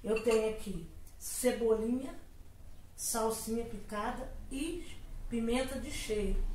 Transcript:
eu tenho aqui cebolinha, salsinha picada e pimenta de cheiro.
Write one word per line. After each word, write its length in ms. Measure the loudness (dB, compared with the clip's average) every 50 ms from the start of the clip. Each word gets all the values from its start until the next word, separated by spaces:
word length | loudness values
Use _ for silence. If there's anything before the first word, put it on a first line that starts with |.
eu 200 | 2 2 2 4
tenho 320 | 6 6 6 6 6 4 0
aqui 340 | -2 -4 -4 -4 -4 -6 -8 -10 -12 -12 -12 -12 -10
cebolinha, 960 | -8 -6 -4 4 4 4 4 6 6 6 6 6 4 2 2 2 0 -4 -8 -8 -12 -12 -16 -16 -16 -16 -16 -14 -12 -12 -12 -12 -14 -14 -10
salsinha 720 | -4 -2 0 2 4 4 2 2 0 -2 0 0 0 0
picada 640 | -2 -6 -6 -6 -4 -4 -2 -2 -2 -2 -4 -6 -6 -6 -8 -6 -6
e 360 | -4 -2 -2 -2 -2 -4 -6 -6 -8 -8 -8 -8 -8 -6 -4 -2
pimenta 520 | 0 0 2 2 2 2 2 0 -2 -4
de 100 | -4 -4
cheiro. 520 | -4 -4 -2 0 0 2 2 4 4 4 4 2